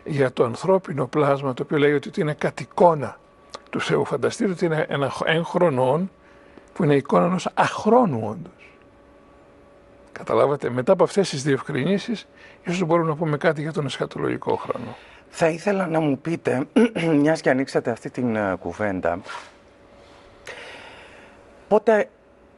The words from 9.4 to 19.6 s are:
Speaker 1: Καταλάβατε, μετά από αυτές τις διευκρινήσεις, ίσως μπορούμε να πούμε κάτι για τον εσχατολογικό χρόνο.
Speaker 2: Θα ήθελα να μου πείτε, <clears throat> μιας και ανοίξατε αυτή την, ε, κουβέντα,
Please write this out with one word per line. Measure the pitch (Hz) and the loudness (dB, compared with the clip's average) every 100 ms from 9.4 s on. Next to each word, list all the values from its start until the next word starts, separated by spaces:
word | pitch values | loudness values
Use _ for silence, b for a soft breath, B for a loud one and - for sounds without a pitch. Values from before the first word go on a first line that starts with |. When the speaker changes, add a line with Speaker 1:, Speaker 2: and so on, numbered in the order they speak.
| - - - - - - - | -20 -20 -20 -20 -20 -20 -20
Speaker 1:
Καταλάβατε, | - - 110 135 143 - | -12 -2 2 2 0 -4
μετά | 123 123 | -2 2
από | 180 | 2
αυτές | 160 196 180 | 2 0 -2
τις | 143 | -2
διευκρινήσεις, | 143 131 - 123 156 202 - 214 - B B B | -2 -2 -2 -2 0 -2 -2 -8 -10 B B B
ίσως | - 180 | -8 -4
μπορούμε | 160 170 160 | 2 2 0
να | |
πούμε | 147 156 147 | -2 -2 0
κάτι | 165 151 | 0 0
για | 151 | -4
τον | 151 | -4
εσχατολογικό | 135 - 147 - - 123 - | -6 -6 -8 -4 -4 -2 -2
χρόνο. | - - - 117 - B B B | -4 -4 -8 -8 -14 B B B
Speaker 2:
Θα | - 165 | 0 0
ήθελα | 165 208 196 175 | 0 -2 -2 0
να | 160 | 0
μου | 151 131 | 0 -2
πείτε, | 165 170 123 123 151 - 233 | -4 -4 -2 -2 0 4 4
<clears throat> | 190 165 143 | 2 2 4
μιας | 151 160 | 4 2
και | 160 | 2
ανοίξατε | 131 135 156 123 | 0 0 -2 -2
αυτή | 113 139 | -6 -6
την, | - 123 | -4 -2
ε, | 110 101 87 | 0 0 -2
κουβέντα, | 85 - 104 92 85 87 - B B B | -6 -4 -2 0 -2 -4 -8 B B B